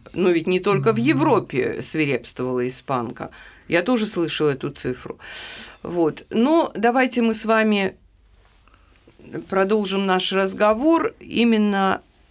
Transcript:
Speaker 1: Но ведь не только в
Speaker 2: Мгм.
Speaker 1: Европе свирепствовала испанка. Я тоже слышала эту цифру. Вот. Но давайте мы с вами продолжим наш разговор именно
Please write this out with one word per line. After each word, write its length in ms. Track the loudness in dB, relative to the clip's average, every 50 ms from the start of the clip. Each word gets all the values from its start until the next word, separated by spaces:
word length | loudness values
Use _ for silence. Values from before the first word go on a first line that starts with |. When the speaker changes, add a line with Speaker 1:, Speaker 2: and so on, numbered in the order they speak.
| -10 -10 -4
Speaker 1:
Но 160 | 0 2 2
ведь 180 | 2 2 2
не 120 | 0 0 0
только 320 | 2 2 0 2 2 2
в 60 | 2
Speaker 2:
Мгм. 80 | 2 2
Speaker 1:
Европе 760 | 2 2 2 4 4 2 2 0 -2 -4 -2 -2 -2 -4 -6
свирепствовала 840 | -8 -6 -2 -2 0 0 0 -4 -4 -8 -8 -6 -4 -4 -2 -2 -4
испанка. 640 | -4 -6 -10 -8 -4 -4 -4 -4 -6 -8 -12 -14 -14 -14 -20 -20 -20 -20 -20 _ -2
Я 120 | 0 0
тоже 240 | 2 2 0 0 0
слышала 420 | -2 -2 -4 -4 -2 -2 0 0 0
эту 220 | 0 -2 -6 -8
цифру. 460 | -8 -6 -6 -6 -6 -6 -10 -14 -14 -14 -16 -18 -16 -14 -14 -14 -14 -16 -16 -18 -20 -14 -12
Вот. 420 | -6 -2 0 0 0 0 -4 -12 -4
Но 420 | 0 2 2 4 4 2 2 0 -2
давайте 460 | 0 2 2 4 4 2 2 2 0
мы 120 | 0 0 0
с 120 | -2 0
вами 500 | 2 2 2 4 2 2 2 0 -2 -4 -10 _ _ _ _ _ _ -20 _ _ _ _ _ _ -20 -20 _ _ _ _ _ _ -20 _ -20 -20 -14 -14 -14 -8 -4
продолжим 560 | 0 0 2 2 2 0 0 -2 -2 -2 0
наш 260 | 2 0 0 0 0
разговор 840 | 0 0 -2 -2 0 2 2 2 2 2 4 2 4 2 2 -2 -6 -10
именно 840 | -14 -6 0 2 2 4 4 4 2 2 2 2 2 0 0 -2 -6 _ _ _ _ _